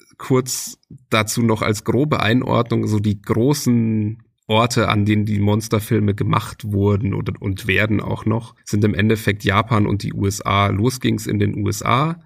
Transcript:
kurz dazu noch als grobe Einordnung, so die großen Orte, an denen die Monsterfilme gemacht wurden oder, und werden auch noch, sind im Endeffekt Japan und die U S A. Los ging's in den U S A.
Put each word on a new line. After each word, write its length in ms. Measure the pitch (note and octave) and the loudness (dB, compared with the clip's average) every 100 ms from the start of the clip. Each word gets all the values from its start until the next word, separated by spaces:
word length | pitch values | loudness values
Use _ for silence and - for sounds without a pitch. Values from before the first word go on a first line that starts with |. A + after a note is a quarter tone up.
| _ - | _ -12
kurz 600 | - B2+ B2+ - - - - - - | 0 0 0 -6 -10 -14 -20 -20 -2
dazu 320 | A2+ A2 - | -2 0 0
noch 180 | A#2 A2 | 0 2
als 220 | - G#2+ | 0 -2
grobe 380 | - A2+ D3+ B2 | 0 0 2 0
Einordnung, 640 | G#2 B2 - A#2 A#2+ A2+ A2 | 2 0 2 0 0 0 0
so 100 | G#2+ | 0
die 220 | G#2 G2+ | 0 -2
großen 1000 | - A2 C3+ D3 B2 A#2+ A2 A2 G#2+ A2 - _ - | -2 0 2 2 2 2 2 0 -2 -6 -14 _ -2
Orte, 420 | G#2+ A#2+ A#2+ G#2 | 2 2 2 2
an 160 | G#2+ G#2 | 2 2
denen 200 | G#2+ G#2 | 2 2
die 120 | G#2 | 0
Monsterfilme 800 | G2+ G#2+ A#2 A2 - A2 G#2 G2+ | 2 2 0 -2 0 0 0 0
gemacht 560 | G#2 G#2+ - - G#2+ | 0 -2 -2 -10 -6
wurden 420 | G2 G2+ G2+ G2 | 0 2 2 0
oder, 200 | G2+ G#2 - | -4 -6 -6
und 280 | G#2 F#2+ G2 | -6 -6 -2
werden 340 | F#2+ G#2+ G2+ | 0 2 0
auch 240 | F#2+ G#2 - | -2 -4 -2
noch, 300 | A2+ A#2 - - | -4 -4 -18 -4
sind 180 | G#2+ | 0
im 120 | G#2 F2 | 0 2
Endeffekt 480 | G#2+ A2 - G2+ | 2 2 0 -2
Japan 420 | F#2+ G2 A2 A2 G#2 | 0 0 2 2 2
und 160 | G2+ | 0
die 120 | G#2 | -4
U 120 | G#2+ G2 | -2 -2
S 160 | G2+ | -2
A. 280 | - G2 G2+ | -2 0 2
Los 320 | G2 A#2+ B2+ | 2 0 0
ging's 260 | A#2+ A2 A2 | 0 -2 0
in 100 | G#2+ | 0
den 180 | G2+ G2+ | 0 0
U 60 | G2+ | -4
S 140 | G2+ | -2
A. 360 | G#2 A#2+ D#3 E3 | 0 0 0 -4